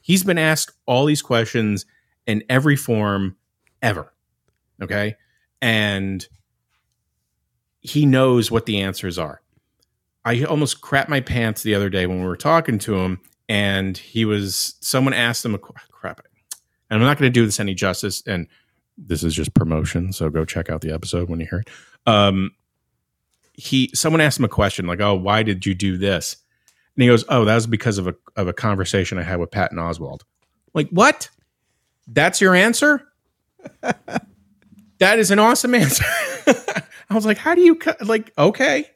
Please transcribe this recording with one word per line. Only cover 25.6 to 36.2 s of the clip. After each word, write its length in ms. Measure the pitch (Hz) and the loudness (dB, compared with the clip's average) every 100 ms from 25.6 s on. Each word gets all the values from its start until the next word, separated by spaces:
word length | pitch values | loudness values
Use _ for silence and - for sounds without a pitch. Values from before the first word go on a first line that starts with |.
you 80 | 101 | -2
do 240 | 92 101 90 | -2 -2 0
this?" 380 | 98 87 - - _ _ _ _ _ | 0 -2 -4 -14 _ _ _ _ _
And 80 | - | 2
he 40 | 123 | 6
goes, 160 | 117 - | 6 4
"Oh, 160 | 131 | 2
that 100 | 107 | 4
was 120 | 113 113 | 2 0
because 300 | 110 117 98 | -2 -2 -2
of 100 | 90 | -4
a, 80 | 90 _ | -8 _
of 120 | - 90 | -6 -6
a 60 | |
conversation 640 | - 110 98 92 98 90 92 | -4 -4 -2 0 -2 -2 -6
I 60 | |
had 160 | 85 90 | -6 -6
with 120 | 85 | -4
Patton 260 | 98 92 85 | -4 -4 -4
Oswalt." 440 | 85 82 69 69 _ _ _ _ _ | -6 -6 -10 -14 _ _ _ _ _
Like, 160 | 160 147 | -6 -2
what? 400 | 175 262 302 - _ _ _ _ _ _ _ - | 2 2 2 -10 _ _ _ _ _ _ _ -4
That's 340 | 117 165 - | 2 2 4
your 140 | 190 | 4
answer? 520 | 180 214 226 294 285 _ | 6 4 2 2 0 _
<laughs> 20 | _ _ _ _ _ - _ - - - - - _ _ _ _ - _ _ | _ _ _ _ _ -20 _ -6 -6 -6 -10 -10 _ _ _ _ -20 _ _
That 200 | 190 226 | 2 4
is 100 | 185 | 4
an 80 | 202 | 4
awesome 380 | 220 254 247 | 4 4 2
answer. 280 | 247 147 - - - | 2 2 0 -2 -2